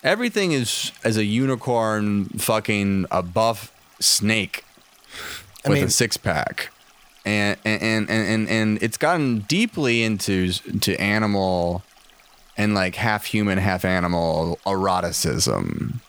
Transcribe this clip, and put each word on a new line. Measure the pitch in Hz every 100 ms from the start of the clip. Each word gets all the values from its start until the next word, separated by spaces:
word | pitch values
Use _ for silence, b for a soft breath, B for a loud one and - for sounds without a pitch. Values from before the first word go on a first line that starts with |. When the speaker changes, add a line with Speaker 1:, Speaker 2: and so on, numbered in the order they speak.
Speaker 1:
Everything | 147 214 247 208 190
is, | 143 117 - - -
is | 117 110
a | 104
unicorn | 113 135 123 - 117 110 107 104 101 95 104
fucking | - 110 107 104 98 98 90
a | 92
buff | 87 90 113 113 - - - -
snake | - - 104 110 95 - - - _ - - B B B B - -
Speaker 2:
I |
Speaker 1:
with | 143
Speaker 2:
mean | 135
Speaker 1:
a |
six | - 117 -
pack, | - 76 - - - - - - - - 101
and, | 104 101 95 107
and, | 107
and, | 107 110 104
and, | 110 104
and, | 110 107
and | 110 107 107
it's | 113 -
gotten | 151 175 139 113
deeply | 101 180 233 - 135 117
into | 113 104 - 95 90
s-, | 87 - 104
to | 104 92
animal | 98 107 107 101 92 90 87 90 - - - _ - - - -
and, | 107
like, | 101 92 87
half | 113 107 -
human, | 107 104 95
half | 95 92 92
animal | 92 87 85 82 80 82 85 -
eroticism. | 95 95 92 87 82 - 64 - 50 50 50 - 123